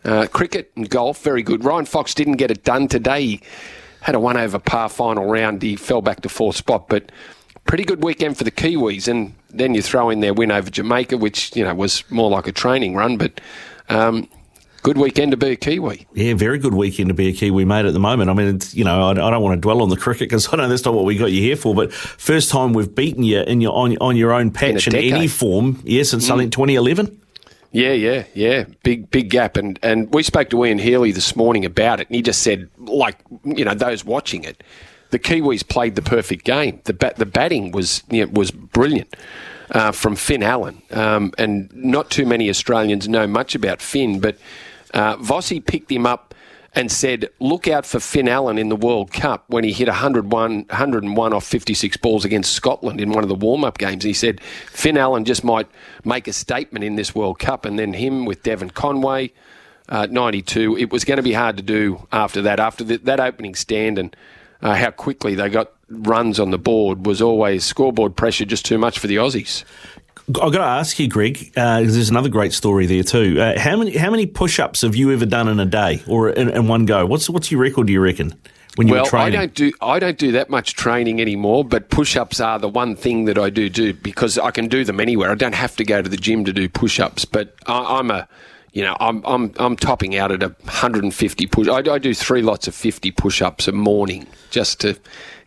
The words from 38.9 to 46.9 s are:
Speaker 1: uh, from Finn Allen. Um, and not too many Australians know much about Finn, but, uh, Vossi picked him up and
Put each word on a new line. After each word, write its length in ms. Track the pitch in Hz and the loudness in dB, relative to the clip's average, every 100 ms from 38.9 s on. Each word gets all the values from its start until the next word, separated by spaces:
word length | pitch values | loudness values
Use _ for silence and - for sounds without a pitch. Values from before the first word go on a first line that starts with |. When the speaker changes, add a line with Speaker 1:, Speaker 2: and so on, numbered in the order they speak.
| 147 - - - - - - - | 2 -4 -18 -20 -18 -18 -20 -4
Speaker 1:
uh, 200 | 113 107 | 0 0
from 240 | 101 107 101 | 0 -2 -2
Finn 260 | - 143 | -2 0
Allen. 380 | 104 123 87 - _ | 0 0 -4 -10 _
Um, 420 | 110 110 107 98 - | -2 2 2 0 -2
and 340 | 110 101 95 | -2 -2 -6
not 360 | - 131 135 156 | -4 0 0 0
too 140 | - | -2
many 240 | 131 117 107 | 2 2 2
Australians 580 | 95 - 113 107 104 107 | 0 0 2 2 0 0
know 200 | 113 107 | 0 2
much 280 | 110 131 | 0 -2
about 280 | 131 104 90 | -4 -4 -4
Finn, 360 | - 143 123 98 | -4 -2 0 0
but, 200 | 104 101 - - - - - | -2 -4 -18 -20 -20 -20 -6
uh, 240 | - - - | -2 0 -2
Vossi 440 | 110 151 - 170 | -2 -2 -2 -4
picked 300 | - 156 - | -4 -6 -4
him 140 | 131 120 | 0 0
up 280 | 120 _ - - - _ | -2 _ -20 -20 -20 _
and 180 | 151 120 | -4 -2